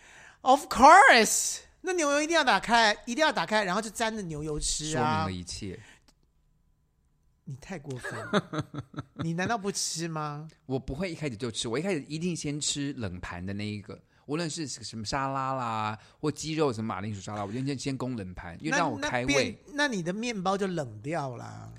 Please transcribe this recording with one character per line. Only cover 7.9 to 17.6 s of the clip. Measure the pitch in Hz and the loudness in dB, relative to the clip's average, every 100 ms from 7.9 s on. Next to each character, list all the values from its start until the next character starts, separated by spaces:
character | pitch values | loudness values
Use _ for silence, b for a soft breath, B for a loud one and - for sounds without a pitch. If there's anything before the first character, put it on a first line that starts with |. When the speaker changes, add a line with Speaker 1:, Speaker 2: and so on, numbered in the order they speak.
| 127 | -10
Speaker 1:
分 | - | -10
了。 | 117 - 208 - 156 147 147 - - - | -10 -2 -2 -2 -6 -8 -10 -12 -14 -12
<laughs> | - | -8
你 | 165 | -4
难 | 165 190 | -2 -2
道 | 233 | -2
不 | 196 | -2
吃 | - - 160 165 | -4 -4 -4 -6
吗？ | 160 151 147 156 b | -4 -6 -8 -12 b
Speaker 2:
我 | - 131 | -6 -4
不 | - | -4
会 | 135 190 | -4 -4
一 | |
开 | 160 151 | -4 -6
始 | 104 | -4
就 | 123 | -6
吃， | 110 123 | -4 -4
我 | 117 | -2
一 | |
开 | 180 | -2
始 | 175 143 | -2 -4
一 | 151 | -4
定 | 180 | -2
先 | 160 151 147 | -2 -4 -4
吃 | 139 147 143 | -2 -2 -4
冷 | 139 107 87 | -4 -6 -8
盘 | - 90 | -10 -8
的 | 92 | -8
那 | 101 104 | -6 -6
一 | 104 | -8
个， | 95 - b b | -10 -16 b b
无 | - 151 | -6 -4
论 | 170 | -4
是 | 143 147 | -6 -8
什 | - 113 113 | -10 -12 -10
么 | |
沙 | 110 143 135 | -6 -4 -2
拉 | 135 131 | -2 -4
啦， | 135 120 110 107 107 B B | -4 -4 -2 -2 -4 B B
或 | 151 | -6
鸡 | 143 147 | -4 -4
肉 | 156 147 | 0 0
什 | 113 | 0
么 | 113 | -4
马 | 92 | -4
铃 | 104 | -6
薯 | 104 | -8
沙 | 95 | -8
拉， | 104 | -6
我 | 101 | -4
就 | 117 | -4